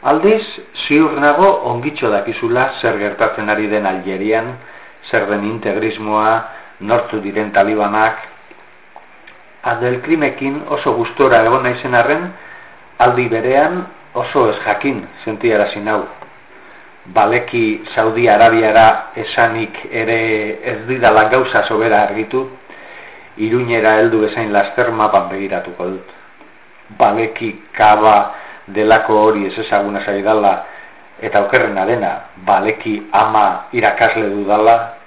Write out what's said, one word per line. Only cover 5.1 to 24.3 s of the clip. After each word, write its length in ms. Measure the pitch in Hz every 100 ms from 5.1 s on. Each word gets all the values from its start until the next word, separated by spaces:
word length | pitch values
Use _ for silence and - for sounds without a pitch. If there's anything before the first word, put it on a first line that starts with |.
zer 160 | 117 101
den 180 | 104
integrismoa, 1040 | 101 113 104 98 87 - 107 107 110 113 - - - -
nortzu 400 | 101 120 120 110
diren 320 | 98 101 104
talibanak." 680 | 104 101 107 104 107 110 110 - - - - - - - - - - - - - -
Abdelkrimekin 1000 | 117 117 123 123 151 160 143 - 135 143 151
oso 240 | 147 143
gustora 520 | 131 117 - 135 117
egon 180 | 113 127
naizen 320 | 123 120 131
arren, 380 | 123 117 156 180 - - - - - - -
aldi 300 | 123 123 120
berean 580 | 113 123 135 156 180 - - -
oso 360 | - 117 143 113
ez 60 | 104
jakin 420 | - 104 139 120 - -
sentiarazi 560 | - 107 117 107 101 104
nau. 280 | 104 107 - - - - - - - - - -
Baleki 800 | - 101 104 120 - 120 110 107 -
Saudi 340 | - 110 110 120
Arabiara 840 | 104 113 113 110 110 110 - -
esanik 720 | - 107 - 117 110 107 - -
ere 680 | 113 110 113 113 107 107 110
ez 220 | 123 113 113
didala 400 | 131 117 107 107
gauza 340 | 131 127 113
sobera 400 | 104 107 113 107
argitu, 480 | 101 101 110 131 131 - - - - - - - - -
Iruñera 580 | 110 120 120 117 107 110
heldu 240 | 113 110
bezain 320 | 107